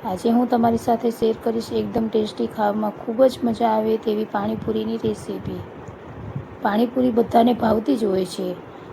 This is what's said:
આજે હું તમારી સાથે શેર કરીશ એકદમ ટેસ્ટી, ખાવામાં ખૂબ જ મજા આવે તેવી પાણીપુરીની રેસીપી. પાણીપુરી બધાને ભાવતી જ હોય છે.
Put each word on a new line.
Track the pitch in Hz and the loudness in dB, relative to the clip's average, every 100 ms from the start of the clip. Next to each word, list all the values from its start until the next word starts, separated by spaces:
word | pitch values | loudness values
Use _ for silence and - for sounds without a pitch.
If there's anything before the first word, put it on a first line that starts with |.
આજે | 226 185 233 | -4 -2 4
હું | 233 247 | 4 4
તમારી | 240 233 233 | 4 4 2
સાથે | - 226 240 | 2 2 2
શેર | 226 226 226 | 0 0 0
કરીશ | - 226 220 | -2 -2 -2
એકદમ | 226 208 214 226 | -2 -2 0 0
ટેસ્ટી, | 214 214 - 226 | 0 0 -2 -4
ખાવામાં | 226 208 208 214 | 0 0 2 -2
ખૂબ | 208 - 226 262 | -4 -6 4 4
જ | 254 | 4
મજા | 240 220 233 | -2 2 2
આવે | 220 220 220 | 2 2 0
તેવી | 226 214 214 | 0 -2 -2
પાણીપુરીની | 208 202 220 214 220 220 113 | -2 -2 -2 -2 -2 -2 -2
રેસીપી. | - - - 95 - 180 - - - - - - - - - - | -2 -4 -6 -8 -6 -8 -10 -14 -16 -16 -16 -14 -10 -10 -10 -4
પાણીપુરી | 226 208 240 262 254 | -2 2 0 2 2
બધાને | 226 233 240 233 | 2 4 4 4
ભાવતી | 240 226 214 220 262 | 4 2 2 2 0
જ | 214 | 2
હોય | 190 185 | 0 -2
છે. | - 185 175 - - - | -4 -6 -6 -12 -16 -16